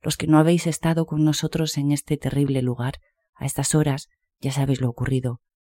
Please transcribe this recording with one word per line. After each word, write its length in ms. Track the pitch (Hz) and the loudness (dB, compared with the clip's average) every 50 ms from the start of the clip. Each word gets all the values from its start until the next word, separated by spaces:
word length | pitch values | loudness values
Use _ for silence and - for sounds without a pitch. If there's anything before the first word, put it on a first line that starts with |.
Los 140 | - 156 - | -4 -4 -4
que 100 | - 160 | -4 0
no 120 | 156 156 151 | 4 4 6
habéis 280 | 156 165 175 170 - | 6 6 4 2 2
estado 400 | 170 156 - - 165 165 165 160 | -2 -4 0 0 0 0 0 -2
con 180 | - 156 151 151 | -2 0 2 2
nosotros 520 | 151 151 - - 156 - 165 160 156 - 147 | 2 2 0 -4 -4 -2 -2 -2 -2 -2 -2
en 140 | 139 143 | 0 0
este 240 | 147 143 - - 156 | 0 0 0 -4 -4
terrible 460 | 147 - 135 131 139 143 139 135 135 | -2 -2 -2 0 0 0 2 0 0
lugar, 380 | 127 123 120 - 120 131 - - _ _ _ _ _ _ _ | 0 -2 -2 -2 -4 -6 -6 -8 _ _ _ _ _ _ _
a 120 | _ 131 | _ -8
estas 280 | 143 - - 143 - - | -6 -4 -4 -2 2 2
horas 340 | 156 156 151 135 143 - _ _ _ _ _ _ _ | 2 2 2 0 -4 -6 _ _ _ _ _ _ _
ya 120 | - 135 | -6 -4
sabéis 280 | 135 139 139 139 135 123 | 0 0 2 2 2 0
lo 80 | 127 120 | 0 -4
ocurrido. 520 | 117 - 123 123 131 131 123 123 120 - _ _ _ _ | -2 -2 -2 0 0 -2 -2 -4 -6 -8 _ _ _ _